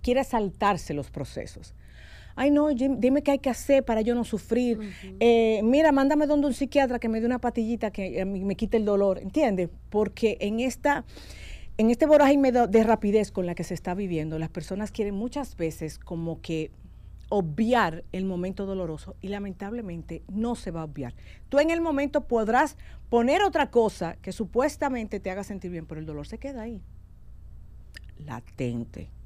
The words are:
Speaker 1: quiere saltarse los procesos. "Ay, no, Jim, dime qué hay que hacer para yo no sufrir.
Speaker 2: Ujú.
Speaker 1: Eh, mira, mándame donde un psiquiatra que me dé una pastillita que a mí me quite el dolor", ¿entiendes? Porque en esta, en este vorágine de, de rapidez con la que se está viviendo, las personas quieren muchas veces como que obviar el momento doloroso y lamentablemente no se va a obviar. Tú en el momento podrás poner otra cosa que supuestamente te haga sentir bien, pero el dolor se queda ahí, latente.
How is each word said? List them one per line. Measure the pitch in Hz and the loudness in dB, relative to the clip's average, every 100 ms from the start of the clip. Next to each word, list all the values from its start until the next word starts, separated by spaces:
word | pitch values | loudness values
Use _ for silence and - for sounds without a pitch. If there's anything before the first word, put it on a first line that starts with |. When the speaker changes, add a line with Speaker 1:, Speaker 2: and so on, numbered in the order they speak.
Speaker 1:
quiere | - 247 | 2 0
saltarse | 240 226 202 - 202 180 - | 2 -2 -2 0 0 0 -4
los | 147 135 | -6 -6
procesos. | - 139 - - - - - - - - - - - | -8 -8 -10 -12 -14 -18 -20 -20 -20 -20 -20 -14 0
"Ay, | 277 | 4
no, | 294 302 | 6 4
Jim, | 254 269 262 | 2 0 2
dime | 240 277 | 4 4
qué | 285 | 2
hay | 277 | 2
que | 269 | 0
hacer | 233 - 277 | -4 4 4
para | 262 226 | 4 0
yo | 220 | 2
no | 240 | 0
sufrir. | 226 214 - 233 247 220 | -2 -4 0 0 2 -2
Speaker 2:
Ujú. | 214 180 190 190 | -4 -12 -14 2
Speaker 1:
Eh, | 233 233 220 214 | 6 6 4 2
mira, | 220 277 320 | 4 6 6
mándame | 277 269 302 294 | 6 4 4 4
donde | 294 285 | 4 2
un | |
psiquiatra | 240 269 285 262 240 | 0 0 2 2 0
que | 233 | -2
me | 220 | 0
dé | 233 | 0
una | 247 | 0
pastillita | 240 240 220 233 214 | -2 -2 -2 -2 -4
que | 208 190 135 | -4 -6 -4
a | 190 | -4
mí | 196 196 | -2 -4
me | 185 | -2
quite | 220 226 | 0 2
el | 208 | 2
dolor", | 202 202 185 | 4 2 0
¿entiendes? | 196 302 269 185 170 - - | -2 2 2 2 -2 -6 -4
Porque | 208 214 - 226 - | 0 0 0 0 0
en | 202 220 | -4 -2
esta, | 254 - 285 285 - - - - - - - - | -2 0 0 0 -2 -16 -18 -16 -14 -14 -10 2
en | 220 | 2
este | 240 302 | 4 8
vorágine | 302 277 285 269 | 8 8 6 6
de, | 240 233 | 4 6
de | 220 | 6
rapidez | 220 214 208 214 202 | 6 4 4 2 2
con | - 180 | -2 -4
la | 175 | -4
que | |
se | 170 | -6
está | 180 - 180 | -6 -4 -4
viviendo, | 196 165 156 156 | -2 -2 -2 -4
las | 160 | -6
personas | - 151 190 208 | -8 -8 -6 -6
quieren | - 208 196 | -4 -4 -2
muchas | 233 285 247 - | -4 -6 -8 -4
veces | 165 156 156 - | -6 -4 -10 -10
como | - 165 165 160 | -10 -6 -6 -8
que | - 160 156 - - - - - - | -6 -6 -6 -12 -20 -20 -20 -18 -2
obviar | 202 165 147 220 247 180 160 - | 0 0 -2 2 4 2 -2 -8
el | 190 | -6
momento | 190 180 185 190 196 | -4 -4 -4 -6 -6
doloroso | 190 170 156 185 202 | -4 -6 -8 -12 -12
y | 196 | -8
lamentablemente | 202 202 185 214 240 202 170 156 165 - | -6 -8 -8 -8 -8 -8 -10 -10 -12 -8
no | 190 233 233 | -4 -2 -4
se | - | -6
va | 165 | -8
a | 156 | -8
obviar. | 143 123 - - - - | -8 -10 -10 -18 -18 0
Tú | 277 | 4
en | 320 | 4
el | 339 | 2
momento | 330 277 285 294 - | 0 0 0 -2 0
podrás | 233 214 240 302 - - - - | 0 4 4 2 -2 -18 -18 0
poner | 233 240 339 | 2 4 4
otra | 403 320 277 | 4 2 2
cosa | 240 220 - 170 - | 4 2 0 -8 -6
que | - | -12
supuestamente | 185 202 233 285 - 285 254 220 208 | -8 -4 0 0 -2 -4 -4 -6 -6
te | 190 | -6
haga | 185 | -8
sentir | 196 196 180 | -8 -10 -8
bien, | 170 160 | -10 -10
pero | 156 | -12
el | 156 | -10
dolor | 147 147 | -10 -10
se | 220 | -10
queda | 277 262 | -10 -10
ahí, | 226 214 - - - - - - - - - - - - - - 147 | -10 -12 -14 -20 -20 -20 -20 -18 -18 -18 -18 -18 -18 -18 -18 -16 -12
latente. | 117 - - 123 117 117 - - - | -12 -14 -6 -4 -4 -8 -12 -16 -16